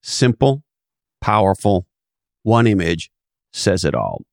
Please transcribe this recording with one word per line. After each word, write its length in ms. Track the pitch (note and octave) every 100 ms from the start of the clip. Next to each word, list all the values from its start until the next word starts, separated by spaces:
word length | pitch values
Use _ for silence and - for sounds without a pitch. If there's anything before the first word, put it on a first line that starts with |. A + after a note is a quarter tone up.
| -
Simple, 580 | - B2+ A2+ C#3 C#3 _ _ _ _ _ _
powerful, 640 | - G#2+ G2 F#2+ G#2 G2 - _ _ _ _ _
one 240 | A2 A2+ A#2
image 420 | G2+ E2+ E2+ - _ _ _ _
says 320 | - - F#2 E2
it 100 | B1
all. 300 | G1+ G1+ -